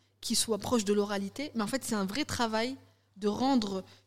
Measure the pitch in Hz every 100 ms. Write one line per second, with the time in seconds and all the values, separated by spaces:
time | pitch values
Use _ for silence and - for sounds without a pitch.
0 | _ _ - 220 - 208 - 240 196 208
1 | 202 202 196 - 285 226 208 269 - 214
2 | 190 233 302 - 226 220 240 269 - _
3 | _ 196 202 208 262 262 208 190 - -